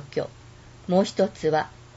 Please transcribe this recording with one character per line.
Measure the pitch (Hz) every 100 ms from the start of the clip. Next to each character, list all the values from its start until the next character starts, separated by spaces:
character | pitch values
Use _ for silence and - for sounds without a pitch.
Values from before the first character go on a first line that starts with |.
| 139
去。 | - - - - - - - -
も | 185
う |
一 | 214 - 190
つ | - 156
は | 151 - - -